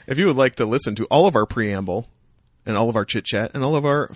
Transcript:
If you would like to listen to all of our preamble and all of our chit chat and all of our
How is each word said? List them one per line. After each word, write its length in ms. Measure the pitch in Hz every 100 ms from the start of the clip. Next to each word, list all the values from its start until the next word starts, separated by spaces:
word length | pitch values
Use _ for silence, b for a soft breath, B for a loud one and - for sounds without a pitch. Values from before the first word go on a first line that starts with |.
| B
If 100 | 135
you 100 | 190
would 80 | 131
like 200 | 131 -
to 80 | 110
listen 280 | 127 - 107
to 100 | 110
all 200 | 143 190
of 80 | 131
our 80 | 107
preamble 640 | - 104 98 95 95 - _ _ _ _ _ -
and 100 | 104
all 140 | 117
of 80 | 113
our 80 | 98
chit 180 | 113
chat 280 | - 101 113
and 100 | 139
all 140 | 135 151
of 80 | 147
our 240 | 143 -